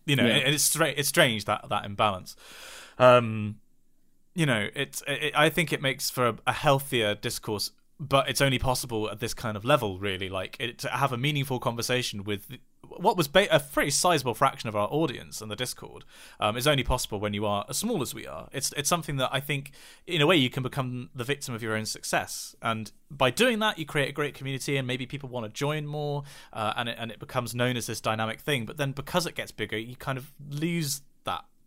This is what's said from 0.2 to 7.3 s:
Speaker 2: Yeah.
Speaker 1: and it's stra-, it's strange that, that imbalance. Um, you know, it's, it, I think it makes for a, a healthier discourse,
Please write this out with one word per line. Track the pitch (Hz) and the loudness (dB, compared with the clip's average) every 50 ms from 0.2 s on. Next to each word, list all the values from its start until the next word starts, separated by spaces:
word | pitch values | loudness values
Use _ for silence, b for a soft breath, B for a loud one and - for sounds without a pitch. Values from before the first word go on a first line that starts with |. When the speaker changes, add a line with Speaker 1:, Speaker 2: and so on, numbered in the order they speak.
| 104 | 6
Speaker 2:
Yeah. | 117 123 147 | 6 4 4
Speaker 1:
and | 131 139 151 | 4 2 2
it's | 143 - | 2 2
stra-, | - - 151 165 147 - | 2 2 2 2 2 2
it's | 147 143 143 | 0 -2 2
strange | - 170 165 131 113 104 98 | 4 6 6 6 4 0 0
that, | - 104 - - - | 0 -2 -2 0 -2
that | 107 104 - | -2 -2 -2
imbalance. | 104 101 101 113 107 98 90 - - - B B B B B B B B B B B B - | -4 0 2 2 2 2 0 -6 -12 -18 B B B B B B B B B B B B 8
Um, | 127 127 123 123 117 110 110 110 107 107 104 - - _ _ _ _ _ _ _ _ _ _ _ _ _ _ | 10 10 12 10 8 4 0 -2 -4 -4 -6 -8 -14 _ _ _ _ _ _ _ _ _ _ _ _ _ _
you | 180 160 | 2 2
know, | 143 120 107 101 - - | 4 4 2 2 0 -2
it's, | - 139 139 - - - - | -4 -4 -4 -6 -8 -6 -4
it, | 143 117 147 156 - | -4 -2 -2 0 2
I | 147 151 160 | 4 4 4
think | 160 180 170 - 160 | 4 2 0 0 -2
it | - | -2
makes | 143 135 131 139 - - | -2 -2 -2 -2 -4 -4
for | - 135 123 117 | 0 2 2 2
a, | 110 - - 127 | 2 0 -2 -2
a | 120 | -2
healthier | - - 151 139 135 139 - 135 120 107 104 104 | 2 4 4 4 4 2 0 0 2 2 2 0
discourse, | - - 120 | -2 -4 -6